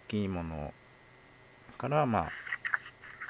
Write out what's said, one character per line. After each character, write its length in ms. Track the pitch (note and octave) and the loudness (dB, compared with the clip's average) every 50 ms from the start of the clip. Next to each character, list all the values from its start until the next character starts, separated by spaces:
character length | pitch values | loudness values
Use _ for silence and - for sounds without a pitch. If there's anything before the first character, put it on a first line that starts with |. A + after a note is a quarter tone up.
| - - | 0 -2
き 160 | A2 G#2 G2+ | 0 2 2
い 40 | F#2+ | 2
も 160 | F#2+ F2 E2+ | 0 0 -2
の 300 | E2 D#2+ D2+ D2 - - - - - - - - - - - - - - - - - - - - - - - | -2 -2 -4 -4 -6 -6 -10 -16 -20 -20 -20 -20 -20 -20 -20 -20 -20 -20 -20 -20 -20 -20 -20 -20 -18 -8 -6
か 120 | - B2+ | -2 2
ら、 160 | D3 D3+ D3 | 4 4 6
ま 220 | B2 A2 F#2+ D#2+ D#2 | 6 6 4 4 2
あ、 40 | - - - - - - - - - - - - - - - - - - - - | -2 -6 -6 -6 -6 -4 -2 -2 -2 -2 -4 -8 -18 -16 -16 -16 -14 -12 -12 -12